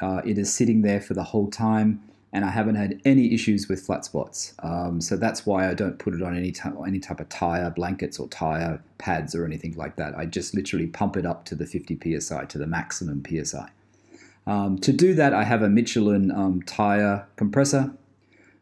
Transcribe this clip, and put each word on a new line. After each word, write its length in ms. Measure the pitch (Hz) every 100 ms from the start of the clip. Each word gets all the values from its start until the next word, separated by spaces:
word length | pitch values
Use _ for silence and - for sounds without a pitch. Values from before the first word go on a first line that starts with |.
Uh, 200 | 95 92
it 140 | - 104
is 140 | 98
sitting 300 | - 120 110
there 180 | 104 101
for 140 | -
the 100 | 95 85
whole 180 | 110 101
time, 500 | - 113 110 107 107 - - _
and 120 | 98
I 60 | 98
haven't 260 | 98 107 104
had 240 | 101 -
any 300 | 139 135 120
issues 340 | 113 - 101 -
with 160 | 92
flat 200 | - 92
spots. 500 | - 78 - - - -
Um, 380 | 82 85 87 85
so 160 | 82 95
that's 300 | 110 - -
why 220 | 98 92
I 60 |
don't 240 | 87 98 -
put 160 | -
it 80 | 85
on 140 | 90 87
any 160 | 92
ty-, 200 | 85 95 95 85
any 140 | 95
type 200 | - 85
of 80 | 80
tire 420 | - 87 85 87
blankets 500 | 82 87 95 73 -
or 80 | 64
tire 540 | - 80 78 82 73 - -
pads 360 | - 82 78
or 100 | 85
anything 300 | 85 80 82 80
like 200 | 71 -
that. 200 | 76 76
I 100 | 85
just 280 | 90 82
literally 320 | - - 90 82
pump 300 | - 101 98
it 100 | 87
up 180 | 85 -
to 80 |
the 120 | 78 80
fifty 300 | 87 - 80
P 180 | -
S 160 | 78 -
I, 140 | 73
to 140 | 71 73
the 80 | 76
maximum 560 | 82 82 - 85 71
P 160 | 71 80
S 160 | 69
I. 160 | 71 - - _ _ _ - - _ -
Um, 320 | 104 101 95
to 140 | -
do 220 | 139 180
that, 180 | 165 139
I 120 | 95
have 180 | 107 117
a 60 | 107
Michelin, 640 | 104 117 120 104 101 95
um, 320 | 101 95 92
tire 640 | 85 - 104 101 104 101 - -
compressor. 560 | 104 139 139 139 135 - _ _ _ _ _ _